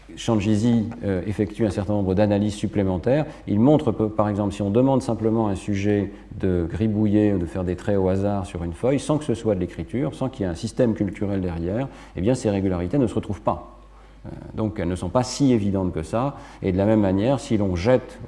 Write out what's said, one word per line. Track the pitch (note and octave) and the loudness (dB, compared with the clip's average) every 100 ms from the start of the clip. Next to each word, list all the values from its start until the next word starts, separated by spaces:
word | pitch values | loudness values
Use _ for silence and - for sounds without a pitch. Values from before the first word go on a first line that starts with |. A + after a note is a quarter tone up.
| - E2 | -20 -8
Shanjizi, | - A2 G2+ G#2 A#2+ A#2 G2+ - | 0 0 2 2 2 2 0 -4
euh, | G2+ F#2 E2+ | -4 -2 -2
effectue | G2+ G2+ - A2 | -2 -4 0 -2
un | |
certain | F2+ G2+ | 0 -2
nombre | G#2 F#2+ | -2 0
d'analyses | F#2 G#2 G2+ G#2 | 2 4 4 0
supplémentaires. | G#2 G#2 G#2 F#2+ F#2 A#2 D3 D3+ - - | -2 -2 0 0 0 0 0 -2 -8 -2
Il | G#2 | 4
montre, | B2+ D3+ B2+ | 6 6 4
peu-, | - G#2+ | 0 0
par | - G#2 | 2 0
exemple, | G2+ G#2 | 2 -2
si | - | -2
on | G2+ | 2
demande | A2 C3+ C3 | 4 4 2
simplement | - G#2+ A2 A2+ G#2+ | 0 0 0 2 0
à | |
un | |
sujet | F2+ - G2 G#2 G#2 G2+ - - - | -2 -4 -2 2 2 0 -6 -16 -4
de | F#2+ F2+ E2 | 0 0 0
gribouiller | E2+ A2 G#2 G#2+ G#2 G#2+ | 0 0 2 2 4 4
ou | G2 | 2
de | |
faire | E2 F#2+ | -2 -4
des | F2+ F2 | -2 -2
traits | - G2 | 0 2
au | F#2 | 2
hasard | F#2+ G2+ G2+ F#2 | 2 0 -2 -4
sur | F2 | -6
une | E2+ | -6
feuille, | E2 B2 C#3 | -2 0 0
sans | - D3+ | 0 -2
que | |
ce | D3 | 0
soit | G#2+ A2 | -2 0
de | F#2+ | 0
l'écriture, | F2+ - E2 A#2 D3+ | -2 -6 -6 -4 -4
sans | D3+ C3 | -4 -6
qu'il | - F#2 | -2 -4
y | |
ait | |
un | |
système | E2+ A2+ - B2 | -4 -4 2 2
culturel | G#2 G2+ - G2+ G2 | 2 -2 -2 -4 -2
derrière, | F2+ E2 E2+ A2 C#3 - - - | -2 -4 -4 -4 -6 -10 -12 -2
eh | |
bien | G2 | 0
ces | C3 A2 | 2 2
régularités | G2 F#2+ F2+ F2+ D3 | 2 0 0 0 2
ne | A#2 | 2
se | |
retrouvent | A2 - F#2+ | 0 -4 -4
pas. | - F#2+ - - - - - - | -2 -4 -8 -20 -20 -20 -20 -18
Euh, | - - - | -14 -14 -12
donc | - A2 - | -4 -4 -2
elles | F2 | -4
ne | F2+ | -4
sont | F2+ | 0
pas | B2+ | 0
si | A#2+ - C#3+ | 0 2 4
évidentes | A#2 G2+ F#2+ F#2 | 4 2 0 0
que | D#2+ | -2
ça, | D#2 A2+ C#3 - - - | -4 -2 -2 -6 -16 -4
et | F#2+ | 0
de | F#2 | 2
la | G2+ | 4
même | A2 | 4
manière, | G2 F#2+ A#2 C3+ | 4 2 2 0
si | - A2 | 0 0
l'on | G2+ F2 | 0 0
jette | G#2 B2+ - - | 4 2 2 -12